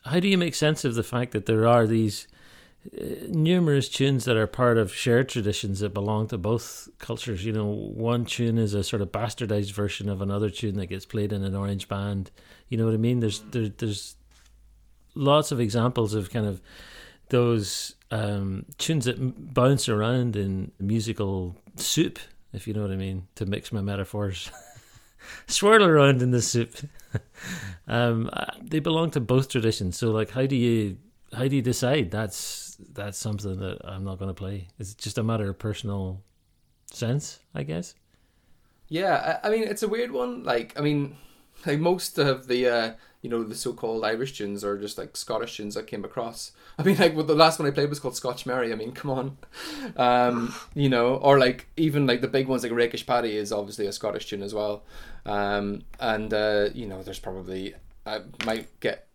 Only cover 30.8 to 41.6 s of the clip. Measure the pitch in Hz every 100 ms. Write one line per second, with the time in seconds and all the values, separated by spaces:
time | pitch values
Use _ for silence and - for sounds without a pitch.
30.8 | 104 92 - _ - - 131 139 123 117
31.8 | 123 151 101 101 110 - - - - -
32.8 | 98 - 104 98 113 104 98 95 98 -
33.8 | - 92 98 92 95 90 95 101 87 _
34.8 | 95 - - 101 110 113 101 95 110 101
35.8 | 107 101 95 95 - _ _ _ _ _
36.8 | - - 113 135 - - _ 156 143 156
37.8 | 180 - _ _ _ _ _ _ _ _
38.8 | - 156 190 151 - - 214 220 214 208
39.8 | 220 220 247 247 247 247 - 120 113 -
40.8 | 147 147 143 - - _ _ -